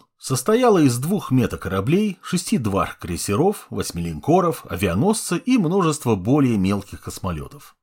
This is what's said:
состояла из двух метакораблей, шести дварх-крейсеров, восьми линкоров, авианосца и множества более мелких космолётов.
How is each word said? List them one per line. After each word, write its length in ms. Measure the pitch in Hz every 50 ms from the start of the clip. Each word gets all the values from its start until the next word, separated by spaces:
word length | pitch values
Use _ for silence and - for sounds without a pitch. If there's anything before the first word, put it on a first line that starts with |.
| _ _ _
состояла 600 | _ - - 135 127 - - 220 247 254 240 208
из 200 | 175 151 131 117
двух 320 | 123 131 160 214 180 - -
метакораблей, 920 | 131 131 113 87 - 82 - 90 95 95 95 120 160 196 214 208 175 -
шести 360 | - - - 175 - - -
дварх-крейсеров, 1120 | 156 113 104 95 95 80 - - - - 82 87 78 - - 101 107 160 196 208 - - -
восьми 340 | 110 104 90 - - 170 85
линкоров, 600 | 85 80 76 - 135 160 185 175 170 - - - -
авианосца 640 | 90 85 104 92 85 98 147 202 220 - - - 180
и 220 | 311 - 240 254
множества 580 | 254 180 151 180 202 180 160 147 - - 123 110
более 420 | 95 90 110 135 151 139 123 117
мелких 440 | 101 92 95 101 98 95 - - -
космолётов. 760 | - - - - - 92 85 76 67 65 - 71 - - _ _